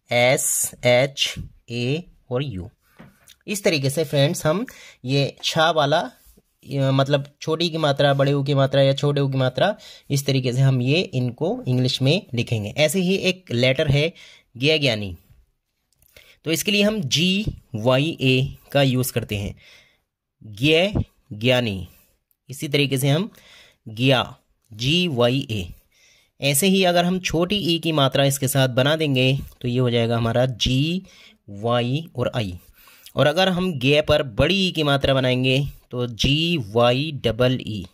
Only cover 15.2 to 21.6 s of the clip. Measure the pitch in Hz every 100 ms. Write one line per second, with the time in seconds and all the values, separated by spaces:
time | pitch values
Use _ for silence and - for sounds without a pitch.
15.2 | _ _ _ _ _ _ _ _ _ -
16.2 | - _ 151 165 - 202 208 220 143 -
17.2 | 180 196 220 - - 107 117 131 160 -
18.2 | 131 127 139 - _ 139 139 127 120 117
19.2 | 104 104 98 - - - _ _ _ _
20.2 | _ _ 110 101 143 160 196 - - _
21.2 | _ 104 120 123